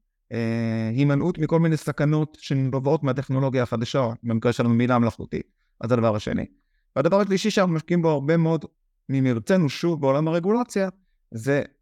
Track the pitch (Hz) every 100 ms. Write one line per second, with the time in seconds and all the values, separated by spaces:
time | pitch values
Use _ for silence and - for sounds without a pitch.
0 | _ _ - 117 113 113 113 113 110 117
1 | 143 143 165 175 151 165 165 156 - -
2 | 147 151 151 - - 139 135 135 139 156
3 | 139 135 131 131 135 127 120 113 117 143
4 | 120 117 117 113 120 117 120 117 120 123
5 | 117 - - 85 - _ _ - 107 120
6 | 113 107 - - - _ _ _ _ -
7 | 151 196 202 190 214 202 185 160 - 175
8 | 165 147 139 165 160 165 - _ _ _
9 | - 135 131 113 104 190 151 - 170 160
10 | 135 139 160 170 180 233 240 202 190 -
11 | _ _ _ 113 117 143 - _